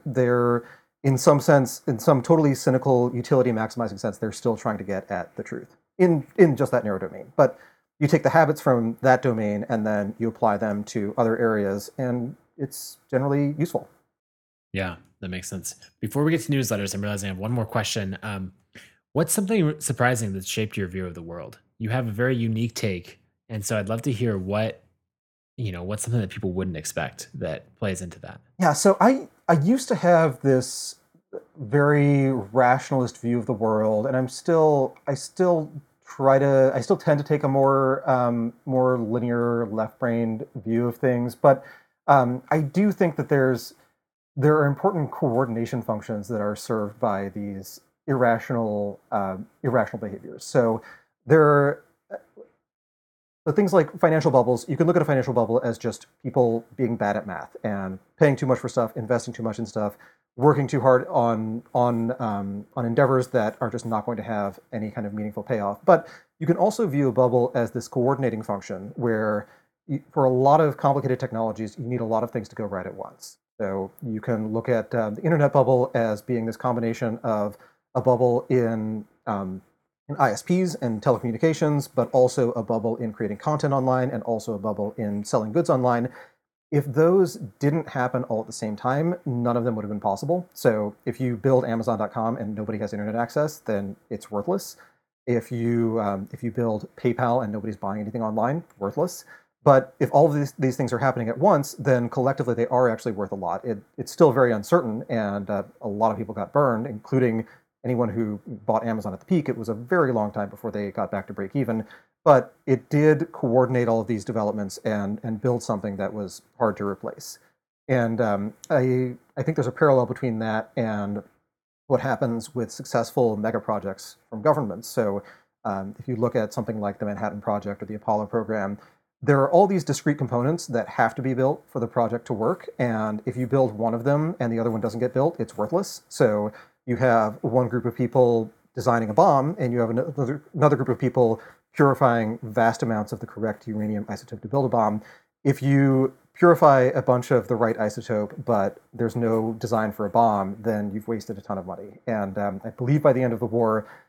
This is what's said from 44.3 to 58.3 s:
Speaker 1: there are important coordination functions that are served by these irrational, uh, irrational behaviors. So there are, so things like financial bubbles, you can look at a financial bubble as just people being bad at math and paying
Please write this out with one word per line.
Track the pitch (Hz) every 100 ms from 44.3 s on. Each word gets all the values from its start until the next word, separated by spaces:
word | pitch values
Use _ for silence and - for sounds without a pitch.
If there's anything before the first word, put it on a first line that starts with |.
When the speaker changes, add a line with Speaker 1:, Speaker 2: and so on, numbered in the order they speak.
| -
Speaker 1:
there | 143 151
are | 143
important | 139 190 190 147
coordination | - 147 117 131 113 113 127
functions | 113 107 - 107 104
that | 113
are | 104 104
served | - 113 104 107
by | 110 98 98
these | 104 101 98 95 - _ _ -
irrational, | 135 123 113 - 120 110 104 101 98 -
uh, | 110 98 92 - _
irrational | 135 120 104 113
behaviors. | 104 98 - -
So | - 143 117 113 - - _ _ -
there | 156
are, | 147 143 143 - _ _ _ - _ - - _ _ _ _ _ _ _ _ _ -
so |
things | 147 202
like | 185 151 -
financial | 170 160 151
bubbles, | 131 117 120 -
you | 143
can | 165
look | 190
at |
a |
financial | 151 139 127
bubble | 123 110 117
as | 120 110
just | 117 101 - _
people | 127 127 120 113 - -
being | 123 113
bad | 104 104
at | 98
math | 85 - -
and | 107 101 95 95 _ -
paying | 151